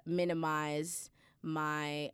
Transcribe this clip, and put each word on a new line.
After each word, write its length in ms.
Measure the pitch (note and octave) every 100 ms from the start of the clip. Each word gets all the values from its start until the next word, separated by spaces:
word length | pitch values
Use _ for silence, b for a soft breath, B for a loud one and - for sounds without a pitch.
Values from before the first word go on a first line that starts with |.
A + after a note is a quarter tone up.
minimize 1040 | D#3+ F3 F3 E3 D#3+ D3+ D3+ D3+ E3 - - b b b
my, 680 | E3 D#3 D3+ D3+ D3 D3 D3